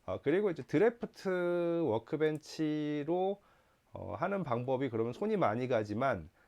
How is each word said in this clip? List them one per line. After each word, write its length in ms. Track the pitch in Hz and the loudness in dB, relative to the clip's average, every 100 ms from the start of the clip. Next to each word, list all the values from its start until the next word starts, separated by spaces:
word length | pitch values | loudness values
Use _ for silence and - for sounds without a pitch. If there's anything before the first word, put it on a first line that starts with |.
| - | -8
어, 140 | 98 | -4
그리고 280 | 139 180 208 | 0 2 0
이제 120 | 156 | -4
드래프트 1200 | 127 147 226 240 208 - 196 180 175 175 170 170 151 | 0 2 2 2 -10 -6 -4 0 0 0 0 0 2
워크벤치로, 1600 | 113 - 151 156 151 - - 156 151 147 147 147 180 190 196 _ _ _ _ _ 95 | 0 0 0 0 0 -6 -2 0 0 -2 -2 0 0 0 -4 _ _ _ _ _ -12
어, 200 | 95 98 | -8 -4
하는 280 | 185 196 | -2 -2
방법이 460 | 139 120 127 127 135 | -2 -2 0 0 0
그러면 240 | 113 117 | 0 -2
손이 240 | 117 208 208 | -2 -2 2
많이 300 | 117 117 127 | 2 2 2
가지만, 600 | 117 104 104 135 98 78 _ | 0 0 0 0 0 -6 _